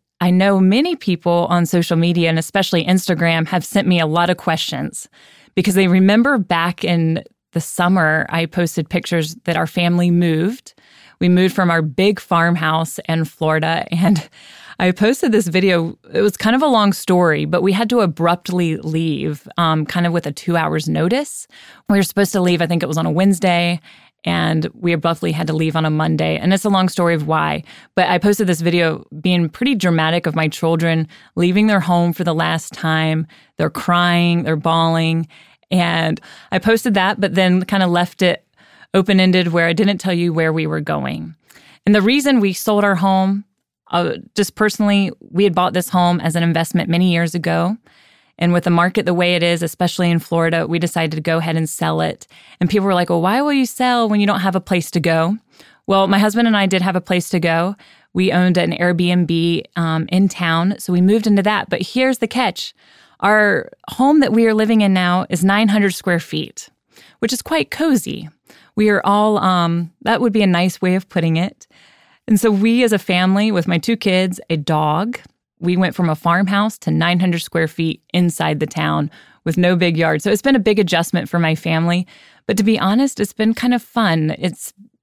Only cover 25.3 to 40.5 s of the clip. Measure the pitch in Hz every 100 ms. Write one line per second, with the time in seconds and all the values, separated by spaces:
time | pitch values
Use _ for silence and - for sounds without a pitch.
25.3 | 156 160 156 160 160 156 156 160 160 160
26.3 | 160 175 190 214 196 185 - 175 165 151
27.3 | 156 156 151 - - - - 180 180 202
28.3 | 208 190 160 165 175 160 156 - 151 180
29.3 | 180 165 - 277 233 185 165 160 170 165
30.3 | 156 156 - 165 165 165 160 156 - _
31.3 | - 175 185 214 202 160 175 170 160 170
32.3 | 160 165 160 - - 160 160 160 160 156
33.3 | - _ - 160 - - 175 175 170 175
34.3 | 170 156 156 165 165 165 165 160 165 160
35.3 | - _ _ - 180 170 165 165 - -
36.3 | - - 185 214 226 247 202 185 214 190
37.3 | 175 185 185 185 196 185 175 175 - 180
38.3 | 160 _ _ _ _ - 196 185 190 185
39.3 | 180 175 170 170 170 202 196 190 170 175
40.3 | 160 160